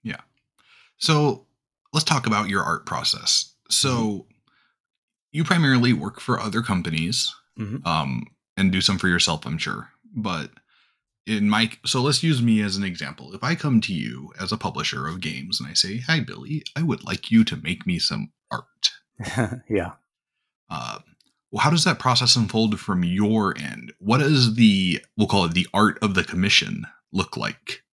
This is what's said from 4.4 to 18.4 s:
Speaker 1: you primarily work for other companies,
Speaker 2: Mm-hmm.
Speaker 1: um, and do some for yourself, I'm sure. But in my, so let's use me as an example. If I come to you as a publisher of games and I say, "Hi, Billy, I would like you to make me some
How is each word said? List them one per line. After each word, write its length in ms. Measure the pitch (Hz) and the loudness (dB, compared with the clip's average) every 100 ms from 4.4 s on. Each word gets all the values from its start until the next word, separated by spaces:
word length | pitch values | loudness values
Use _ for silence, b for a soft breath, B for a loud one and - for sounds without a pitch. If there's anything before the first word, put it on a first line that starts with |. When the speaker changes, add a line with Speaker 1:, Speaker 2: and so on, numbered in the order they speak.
| _ _ _ _ _ _ _ _ _ | _ _ _ _ _ _ _ _ _
Speaker 1:
you 120 | 151 | -4
primarily 480 | 165 180 147 127 120 | 2 4 6 6 4
work 300 | 98 95 - | 2 0 -8
for 180 | - 120 | -4 -2
other 220 | 110 104 | -2 -4
companies, 720 | 117 95 85 78 82 117 - - _ - | -2 -2 -2 -2 -2 -2 -4 -6 _ -12
Speaker 2:
Mm-hmm. 260 | 104 113 85 | -10 -6 -2
Speaker 1:
um, 420 | 80 69 60 - _ _ - | -2 -2 -6 -8 _ _ 0
and 160 | 98 | 2
do 80 | 92 | 2
some 200 | - 95 | 2 2
for 80 | 95 | 2
yourself, 380 | 87 87 78 - | 2 2 -2 -4
I'm 100 | 80 | -6
sure. 320 | - - - _ 233 180 | -6 -8 -12 _ -12 -8
But 360 | 104 85 - - _ _ _ _ _ _ - | -6 -6 -8 -14 _ _ _ _ _ _ -4
in 240 | 107 104 | 0 2
my, 220 | 107 113 - - | 2 0 -2 -2
so 160 | 131 | 0
let's 200 | 131 135 | 2 2
use 200 | 165 139 | 2 2
me 200 | 120 110 | 4 2
as 160 | 104 98 | 2 -2
an 60 | |
example. 500 | 98 85 71 - - | -4 -6 -10 -12 -18
If 100 | 98 | -8
I 120 | 131 175 | -4 -2
come 260 | 151 117 | 2 2
to 120 | 107 | 2
you 380 | 87 57 64 71 - | -4 -6 -8 -14 -10
as 120 | 92 | -6
a 60 | 107 | -4
publisher 500 | 95 - 73 - 69 | -6 -4 -6 -4 -8
of 140 | 90 | -6
games 380 | 80 64 69 - | -6 -8 -6 -6
and 80 | 69 | -4
I 60 | |
say, 240 | - 92 110 | -2 -2 -4
"Hi, 200 | 127 160 | -2 -2
Billy, 440 | 113 - - 151 - - | -2 -10 -8 -8 -6 -4
I 80 | |
would 200 | 165 107 | -2 -2
like 280 | - 80 - | -4 -6 4
you 120 | 113 - | 4 4
to 120 | 82 | 0
make 300 | 80 90 - | -6 -6 -2
me 100 | 87 | -2
some 340 | - 55 53 _ | -2 -4 -8 _